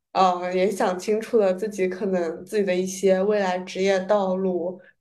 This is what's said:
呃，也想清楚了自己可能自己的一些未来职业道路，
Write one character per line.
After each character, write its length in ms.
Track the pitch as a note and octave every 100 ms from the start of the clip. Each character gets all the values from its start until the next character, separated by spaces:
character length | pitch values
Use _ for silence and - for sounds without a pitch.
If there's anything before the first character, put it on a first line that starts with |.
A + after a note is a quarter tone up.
| _
呃， 400 | - F#3 F3+ F3+
也 160 | F#3 F#3+
想 260 | G3 A3 F3+
清 240 | F#3 G#3+
楚 180 | A3+ A#3
了 140 | G3
自 160 | F#3 G#3+
己 200 | G3+ F#3
可 180 | F#3 G#3
能 380 | F#3 E3 F3
自 120 | - G#3+
己 60 |
的 100 | F#3
一 140 | F3+ F#3
些 340 | F#3+ F#3+ F#3
未 200 | G3 G#3
来 180 | F#3+ F3+
职 240 | F#3 F#3
业 160 | G3 F#3+
道 380 | F#3 G#3 F#3+ F#3
路， 440 | F#3+ F3 E3+ F#3 - _